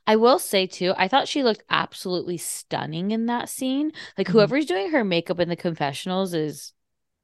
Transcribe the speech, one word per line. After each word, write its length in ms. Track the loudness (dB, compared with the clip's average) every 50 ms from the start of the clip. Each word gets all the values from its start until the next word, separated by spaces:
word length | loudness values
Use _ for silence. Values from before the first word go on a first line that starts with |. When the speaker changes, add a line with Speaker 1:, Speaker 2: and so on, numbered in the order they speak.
| 2
Speaker 1:
I 100 | 2 4
will 220 | 6 6 6 6 4
say, 280 | 2 0 0 0 0
too, 280 | 0 -4 -2 -2 -2 0
I 120 | 0 0 2
thought 200 | 2 2 2 2
she 140 | -2 0 2
looked 220 | 2 0 0 _ _
absolutely 720 | 0 0 0 -2 -6 -10 -6 -4 -4 -4 -4 -4 -6 -6
stunning 720 | -8 -10 -10 -10 -8 _ -6 -4 -4 -4 -6 -4 -4 -2
in 160 | -2 -2 -2
that 240 | -2 -2 -4 -4 -6
scene. 420 | -8 -6 -4 -2 -2 -2 -2 -4 -6 -8 -16 -12 -4
Like, 120 | -4 -2 4
Speaker 2:
Mm-hmm. 40 | 6
Speaker 1:
whoever's 320 | 6 6 6 4 0 0
doing 240 | 0 -2 -2 -2 0 0
her 120 | 2 2
makeup 360 | 2 2 0 0 -2 -2 -2
in 80 | 0 -2
the 60 | -2
confessionals 760 | -2 -2 -4 -2 -2 -2 -2 -2 -4 -6 -4 -2 -2 -2 -2 -2
is, 400 | -2 -2 -4 -6 -10 -14 -20 -20 _ _ _ _ _ _ _ _ _